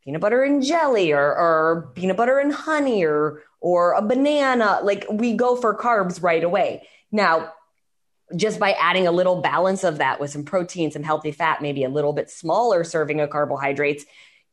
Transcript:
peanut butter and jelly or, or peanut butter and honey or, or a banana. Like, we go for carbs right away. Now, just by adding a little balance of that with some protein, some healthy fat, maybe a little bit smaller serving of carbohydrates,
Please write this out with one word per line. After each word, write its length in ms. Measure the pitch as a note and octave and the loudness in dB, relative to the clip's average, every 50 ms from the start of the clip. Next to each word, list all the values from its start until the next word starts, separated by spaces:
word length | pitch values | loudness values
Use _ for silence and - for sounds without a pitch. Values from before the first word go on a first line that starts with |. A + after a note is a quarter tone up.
| - | -12
peanut 180 | C3+ C#3+ D#3+ | -8 -6 -2
butter 220 | F#3 G#3 A#3 B3+ C4+ | 0 0 2 2 2
and 200 | C#4 C#4+ C#4+ C4 | 2 2 0 2
jelly 480 | C#4 E4 E4 D#4 C#4 B3 G#3 F3+ D#3+ | 0 0 2 2 2 2 2 2 2
or, 80 | D3 C#3+ | 2 4
or 720 | C#3+ D3 - D3+ F3 E3+ D#3+ D#3+ D#3+ D#3+ E3+ E3+ E3 - - | 4 2 2 2 2 4 4 4 4 2 0 0 -4 -12 -12
peanut 220 | F3 F3+ F#3+ F#3 F#3+ | -6 -2 -2 0 0
butter 220 | A#3+ B3 C4 C#4 | 2 2 2 2
and 120 | C#4 D4 | 2 0
honey 520 | D4 - - D#4 D#4 D4+ C#4+ C4+ A#3 G3+ E3+ | -2 -4 -4 -2 -2 0 0 0 0 2 2
or, 400 | D#3 D3+ D3+ D3+ D3+ D3 - - _ _ - | 2 2 2 0 -2 -4 -8 -18 _ _ -6
or 340 | - F3 F3+ F3 F3 F3 - | -2 0 2 4 4 4 2
a 80 | - | 2
banana. 800 | G#3+ G#3+ B3 B3+ C#4 D4 D4+ D4 C#4 C4 B3+ A#3+ A3 G3+ F3+ - | 2 0 0 2 2 2 2 2 2 2 2 2 2 2 2 0
Like, 240 | - G3+ G3+ G3+ - - | 0 0 -2 -2 -4 -6
we 220 | G#3+ G#3 A#3+ A#3+ A3 | -4 -2 -2 -2 0
go 220 | - B3 B3 B3 | 0 0 0 0
for 220 | B3 A#3+ G#3+ G3+ - | 0 0 -2 -2 0
carbs 460 | - A#3+ A#3 G#3 F#3+ F3+ F3 E3 E3 | 0 0 2 2 0 -2 -4 -2 0
right 200 | F3 E3 E3 E3 | 0 2 2 0
away. 440 | F3 F#3 G3 E3+ B2+ - - - - _ _ _ - | 0 0 0 0 0 -2 -6 -12 -20 _ _ _ -6
Now, 420 | G#3 G#3+ G3 E3+ E3 E3 D#3+ - - - _ _ _ _ _ _ _ _ _ _ _ _ _ - E3+ | -2 0 2 2 2 2 0 -4 -16 -20 _ _ _ _ _ _ _ _ _ _ _ _ _ -10 -6
just 240 | E3+ G3+ G#3+ F#3 F3+ | -2 -2 -2 -2 0
by 120 | G#3 G3 | 0 0
adding 340 | G3 - D#3+ E3+ F3 F#3 F#3 | 2 2 2 2 2 2 2
a 60 | E3+ | 2
little 300 | E3+ F3 F3+ F3+ F3+ E3+ | 2 2 2 2 0 0
balance 420 | C#3+ D#3+ C#3+ D#3+ F3+ F#3+ F#3+ F#3+ - | 0 0 0 2 0 0 0 0 -2
of 160 | F3 D#3 D3 | -2 -2 0
that 200 | C#3+ C3 - - | 0 -2 0 -2
with 120 | C#3+ C#3+ | -4 -8
some 120 | C#3+ D3 D3 | -8 -10 -10
protein, 460 | - - F#3 F3 F3 - F3+ E3 D3 | -4 -4 -4 -4 -4 -4 -4 -4 -4
some 140 | C#3 D3 D3 | -4 -6 -4
healthy 280 | D#3 D#3 D#3 D#3 D3+ | -4 -4 -4 -4 -6
fat, 300 | D3 - E3+ D#3+ D3+ - | -6 -2 -2 -2 0 -2
maybe 220 | D3 D3 C#3 C#3 C3 | -4 -6 -4 -2 -4
a 60 | B2+ | -2
little 240 | C3+ D3+ D3 C#3+ C#3+ | -2 -2 -2 -2 -2
bit 180 | D3 - - | -2 -6 -8
smaller 520 | - - - D#3+ D#3+ G#3 A#3+ A#3+ G3+ E3+ E3+ | -10 -12 -4 -2 0 0 2 2 2 0 0
serving 360 | E3 - E3 D3+ C#3+ D3+ D3+ | -2 -2 -4 -2 -2 -2 -2
of 100 | D3 D3 | -2 -2
carbohydrates, 760 | - D3+ D3 C3 C#3 C3 C#3 C#3+ C#3+ C#3 D3 C#3+ D3+ D3 - _ _ - - - _ _ _ _ | -2 -4 -4 -2 -4 -4 -4 -4 -2 -2 -2 -2 -2 -4 -8 _ _ -20 -20 -20 _ _ _ _